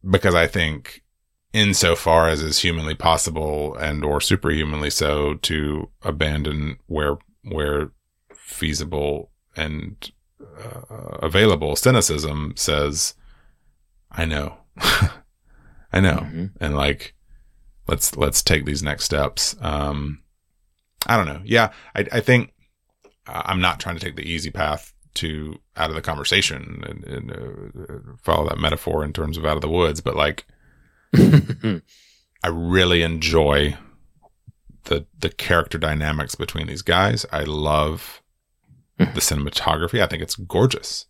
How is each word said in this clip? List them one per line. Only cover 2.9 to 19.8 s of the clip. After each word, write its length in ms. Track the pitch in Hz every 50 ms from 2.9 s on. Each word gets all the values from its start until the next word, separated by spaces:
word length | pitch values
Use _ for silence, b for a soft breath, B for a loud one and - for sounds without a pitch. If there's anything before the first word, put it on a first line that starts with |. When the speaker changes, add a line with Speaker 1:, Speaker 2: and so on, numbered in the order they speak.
| 78
Speaker 1:
possible 800 | - - 82 82 80 - - 80 78 78 76 76 76 73 76 -
and 280 | 58 76 78 73 76 76
or 160 | 73 73 73
superhumanly 680 | - - 101 92 - 78 76 78 78 76 76 76 76 73
so 440 | - - 78 73 73 73 73 73 76
to 540 | 76 - - 80 76 76 73 73 76 - - - _
abandon 760 | - - 76 76 78 76 76 76 73 76 76 76 73 76 73 - _
where, 300 | - 82 76 73 73 73 76 _ _ _ _ _
where 480 | - 82 78 73 73 73 73 76 - _ _ _ _ _ _ _ _ -
feasible 1000 | _ - - - - 80 78 78 78 73 80 78 73 73 73 73 71 - _ _ _ _ _ _
and, 560 | 80 78 78 78 76 - - - - - - _ _ _ _ _ _ - - -
uh, 600 | - 104 113 - - - _ - - - - - -
available 540 | - 80 78 95 110 107 90 73 78 73 73
cynicism 800 | - - 127 127 117 - - 80 73 76 76 73 76 76 73 -
says, 580 | - - - 76 73 73 73 76 80 - - - _ - - - _ _ - _ _ _ _ _ _ _ _ _ _ _ _
"I 140 | - - 85
know, 320 | 80 78 73 73 76 - - _
<laughs> 100 | _ _
I 1200 | - - - - - - - - - _ _ _ _ _ _ - - _ - - - - _ - 92
know." 180 | 95 90 76
Speaker 2:
Mm-hmm. 280 | - - 76 78 82 90 98 - -
Speaker 1:
And, 160 | 85 73 73
like, 380 | 71 69 73 69 - - - _ _ _ _ - - _ _ _ _ _ - _ - -
let's, 280 | - - 69 - - -
let's 240 | 67 73 73 71 -
take 240 | - - 85 78 67
these 160 | 71 73 73 -
next 220 | 73 73 - -
steps. 500 | - 80 71 69 69 - - - - - -
Um, 640 | - 82 73 73